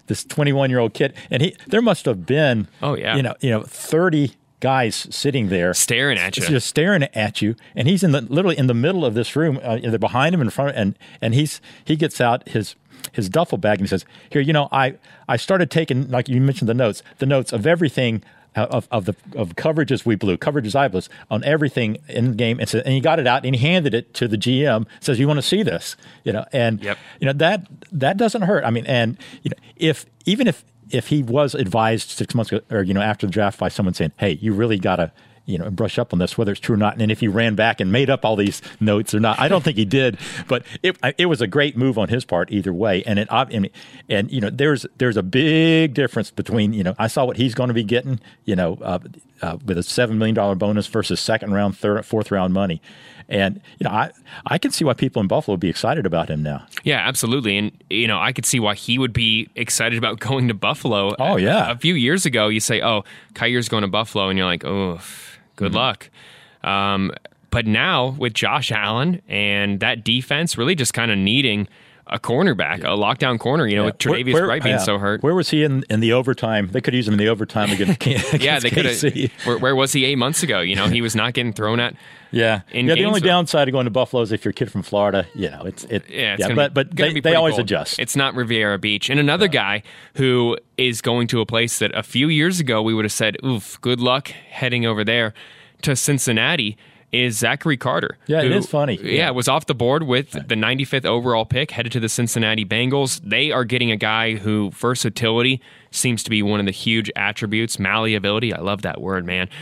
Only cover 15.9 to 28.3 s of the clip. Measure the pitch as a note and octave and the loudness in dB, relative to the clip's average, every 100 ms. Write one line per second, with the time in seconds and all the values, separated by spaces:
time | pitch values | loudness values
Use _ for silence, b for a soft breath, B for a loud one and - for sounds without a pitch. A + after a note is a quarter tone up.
15.9 | B2+ C3 B2 B2+ B2+ C3+ C3+ A2+ A#2+ A#2+ | 0 0 -2 0 2 2 2 0 2 2
16.9 | G2 - B C3+ C#3 A#2+ A#2 B2+ E3+ D#3 | 0 -10 B 0 2 0 0 2 2 2
17.9 | - B2 A2 - b b - A2+ B2+ - | 2 0 0 -6 b b -2 0 -2 -2
18.9 | A2+ F#2+ F#2+ - - F#2 - D#3+ D#3+ C#3+ | -2 -2 -6 -8 -6 -6 -2 0 0 0
19.9 | B2 A#2+ G#2+ G2+ E2+ - D3 G#2+ C3+ C#3 | 0 0 0 0 0 0 -2 0 2 2
20.9 | F#2 - B B G#2+ C#3 D3+ D3 - A2 | 0 -6 B B -4 0 2 2 0 -2
21.9 | A2 - - B2+ G#2+ A#2 A#2+ A2 A2 C3 | -4 -6 -2 0 0 0 0 -2 -2 0
22.9 | C3 D#3 E3 B2 C3 B2+ C3+ C#3+ F#3 C#3 | 0 2 2 2 2 2 2 2 2 2
23.9 | A#2 - - A#2+ G#2+ A#2+ C3 D3 A2 A2 | -2 -4 -4 -2 0 0 2 2 0 -2
24.9 | B - A#2 C#3+ D3 - F#3+ E3 E2+ - | B -2 2 2 2 0 0 0 -2 -8
25.9 | - B B B2+ G#2+ - C3+ A#2 G#2+ G2+ | -16 B B -6 -4 -2 0 0 0 -4
26.9 | G2+ B B C3+ C#3+ D#3+ G#3 F3 - - | -8 B B -2 2 2 2 -4 -20 -10
27.9 | D#3+ C3+ G3 A3+ | -2 0 2 0